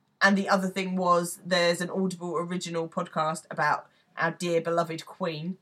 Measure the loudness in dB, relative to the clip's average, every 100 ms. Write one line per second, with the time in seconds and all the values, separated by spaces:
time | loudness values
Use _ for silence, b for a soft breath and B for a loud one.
0 | _ _ 4 4 2 0 0 -2 -2 0
1 | 4 4 2 -6 -2 2 4 2 -2 0
2 | -2 -2 -4 -4 -2 -4 -4 -4 -4 -4
3 | -6 -2 -2 -4 -6 -2 0 0 -4 _
4 | _ -4 -2 -2 0 0 2 0 0 -4
5 | -10 -6 -6 -4 -6 -8